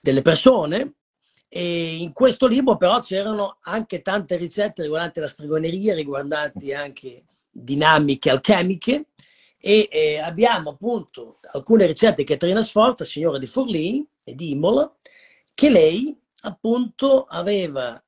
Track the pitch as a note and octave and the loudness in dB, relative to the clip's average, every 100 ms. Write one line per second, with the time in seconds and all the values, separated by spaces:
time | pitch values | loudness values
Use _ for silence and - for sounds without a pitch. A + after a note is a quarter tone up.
0 | - C3+ D3+ D#3+ C4 B3 D3+ F3+ C#4 _ | 0 0 2 4 4 4 0 -4 -6 _
1 | _ _ _ _ _ F3 F3 E3+ E3 E3 | _ _ _ _ _ -8 -4 -4 -4 -6
2 | E3+ - C4 - C4 A#3+ C4 A3 F3+ A#3+ | -10 2 2 4 2 2 2 2 2 2
3 | A#3 F#3+ G3+ G#3+ G3 - - G#3 A3 F3+ | -2 -4 -4 -4 -6 -8 -8 -8 -6 -8
4 | - G3+ E3+ F3+ E3+ - G#3 - D#3 D#3 | -4 -4 -4 -6 -6 -4 -6 -4 -6 -4
5 | E3+ - D3+ - D3+ D#3 D#3+ F3+ G#3 F3 | -6 -8 -10 -12 -6 -4 -2 -2 -2 -2
6 | C#3+ C#3 C#3+ D3+ D3 - C#3 C#3 C#3+ C3+ | -4 -8 -6 -4 -6 -8 -8 -8 -8 -12
7 | C3 A#2+ _ _ _ - A#2+ C#3 D#3 D#3 | -20 -20 _ _ _ -20 -6 0 4 4
8 | D3 C3+ D3 B2 - G3 F3+ F#3 - C#4+ | 4 0 2 0 2 2 2 -4 -2 -4
9 | D#4 _ _ _ _ _ F#3+ G#3+ G#3 D#3 | -6 _ _ _ _ _ 2 2 2 0
10 | D#3 D3+ D#3 E3 A#3 G#3 D3+ C#3 G#3+ A#3 | -2 -2 -6 0 2 2 -4 -8 -6 -6
11 | - - A2+ _ - C#3+ - A3+ F3+ D#3 | -8 -18 -20 _ -12 -12 2 4 4 4
12 | A3+ G3+ G#3 C#3 F3 G3 A3 G#3 A#3 A#3+ | 2 2 -2 0 0 0 0 4 4 2
13 | D#3+ - D#3+ C#3 B2+ - C4 F3 D#3+ B3+ | -8 -4 -2 -2 -6 -4 -2 -2 -2 -4
14 | D4 _ - B2+ E3 C#3 E3+ B3 D4+ _ | -6 _ -20 -12 -8 -2 0 2 0 _
15 | - _ _ _ _ - D4 G#3+ D#3 F3 | -20 _ _ _ _ 2 4 6 6 4
16 | C#4 D4 _ _ - F3+ A3+ A#3 A#3+ - | -4 -8 _ _ -14 -6 -2 0 -2 -2
17 | C4+ C4 - E3 F3 G3+ F3 C#3 B2 A2+ | 2 2 2 -6 -2 -2 -2 -6 -8 -10